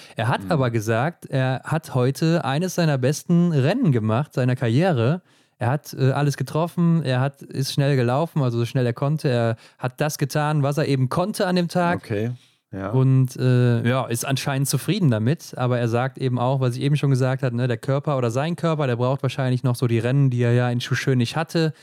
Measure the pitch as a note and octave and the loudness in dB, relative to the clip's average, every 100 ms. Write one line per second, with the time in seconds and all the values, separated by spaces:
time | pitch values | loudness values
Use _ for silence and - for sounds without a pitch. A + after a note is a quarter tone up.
0 | - - A2+ F3+ - D#3+ B2+ A#2 G#2+ A2+ | -16 -4 -2 -2 -2 -2 0 -2 0 0
1 | D3 - - C#3 C3 C3 - D#3 - C3 | 0 -6 -6 -2 -2 -4 -4 -6 -2 0
2 | B2 C#3 D#3+ E3+ B2 C#3 F#3 F3 E3 C#3 | 0 0 0 0 0 -2 -4 0 0 2
3 | B2 D3+ - E3+ F3 D3+ C3 A3+ G#3+ A#2+ | 0 -2 0 2 2 2 2 2 2 2
4 | A2 A2 D3+ - B2+ B2 A#2 A#2+ F#3 C3 | 2 0 -2 0 0 0 2 2 2 2
5 | A2+ F3+ _ _ _ - A#2 D3 - - | 2 0 _ _ _ -6 -2 -2 -6 -2
6 | C3 C3 D3 C3+ C3 D3+ E3+ - E3+ E3 | 0 2 0 -2 -4 -2 -4 0 2 2
7 | C3+ B2+ C#3 - - - C3+ - C#3 C#3 | 0 0 0 -4 -12 -6 -4 0 2 2
8 | A#2+ C3 E3 D#3+ B2+ A#2 A#2 C3+ B2 A#2+ | 2 0 0 0 0 0 -2 0 0 0
9 | C#3 D#3 D3 A#2+ A#2 A2+ - - B2+ - | -2 0 0 2 0 -2 -8 -8 -8 -4
10 | D3+ - C#3 D3+ D3+ D3+ C3+ D3 C#3 C#3 | -4 -2 -4 -2 0 0 0 0 0 0
11 | B2+ - F#3 A3 F#3+ F3+ F3 F3+ F3 F3 | 0 0 -2 -2 0 0 0 0 0 0
12 | - G#2 A2+ B2 _ _ _ F#2+ G2 B2 | -2 -4 -4 -6 _ _ _ -10 -2 2
13 | C3 C3 B2+ - B2+ B2 B2 A#2 A#2 C3 | 4 4 2 0 2 4 4 2 2 0
14 | A2+ A#2+ - C#3 - C3+ B2+ C3+ - G3+ | -2 -4 -2 -2 -2 -2 -2 -2 -2 0
15 | D#3+ A2 A2 E3+ - - B2+ B2 A#2+ A#2 | 2 2 0 -2 -4 -4 -2 0 0 0
16 | C3 - C3 B2 B2 C#3 B2+ A#2+ C#3 D3 | -2 -2 -4 0 0 0 0 0 0 0
17 | C#3+ B2+ C3 C3 C3 A#2 B2+ A2+ - C3+ | 2 2 2 0 -2 -2 -2 -2 -2 -2
18 | D3 C3+ A#2+ A#2+ D#3 F3 E3+ D#3 C#3 A#2 | 0 0 0 0 -2 -2 -2 0 0 0
19 | B2 C#3 C3 - C3 B2+ B2+ A#2 B2 A2+ | 0 0 -2 -2 0 0 0 0 0 0
20 | A#2 C#3 C3+ B2 A#2+ A#2+ B2 B2 - C3 | 2 2 2 2 2 2 2 -2 -2 -4
21 | - C3 A#2 D3+ E3 E3+ D#3+ - | 0 0 0 -2 -4 0 0 -2